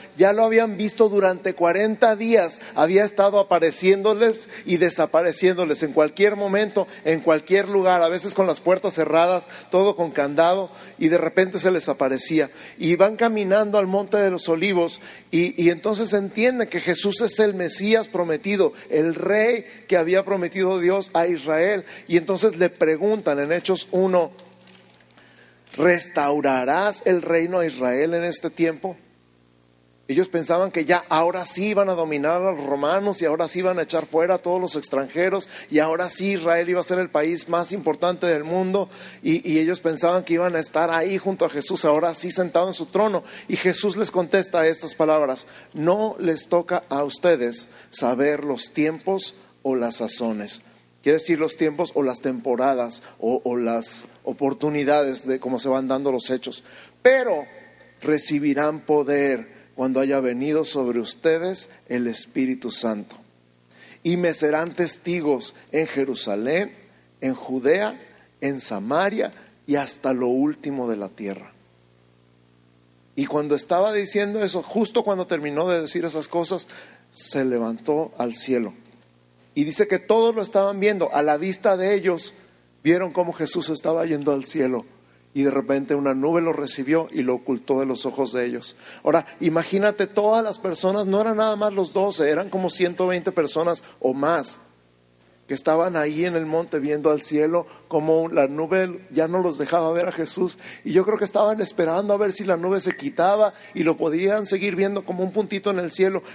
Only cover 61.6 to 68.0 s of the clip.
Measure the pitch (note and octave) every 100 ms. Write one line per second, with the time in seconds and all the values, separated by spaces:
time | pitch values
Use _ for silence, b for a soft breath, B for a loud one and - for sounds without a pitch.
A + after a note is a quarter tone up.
61.6 | - B - B2 A#2+ A2+ - C#3 C3 B2+
62.6 | A#2 - A#2 G#2 G2+ - _ _ _ _
63.6 | _ B B B E3 F3 F3 D#3 D3+ D#3
64.6 | E3+ D3 E3+ - F3 F3 D3+ B2+ - -
65.6 | B D3 D#3 C#3 C3+ A2+ A2+ G2+ A#2 E3
66.6 | G3+ - - b b - C3 B2+ - C3
67.6 | B2 F3+ G#3+ -